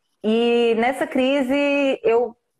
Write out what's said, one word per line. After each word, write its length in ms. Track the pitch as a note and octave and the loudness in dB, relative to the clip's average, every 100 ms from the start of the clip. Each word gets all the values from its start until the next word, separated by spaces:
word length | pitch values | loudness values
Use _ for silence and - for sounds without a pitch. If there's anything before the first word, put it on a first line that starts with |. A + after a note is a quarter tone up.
| _ _ | _ _
e 520 | G#3 A3+ A#3+ A#3+ A#3 A3+ | -2 0 2 2 2 0
nessa 300 | A#3 C4+ D#4 | -2 -2 -4
crise, 920 | C4 B3+ C#4 B3 C#4 C#4+ C#4+ C#4 C4 | -2 0 0 0 0 0 0 0 0
eu 340 | - A3+ B3 - _ | 0 0 -2 -6 _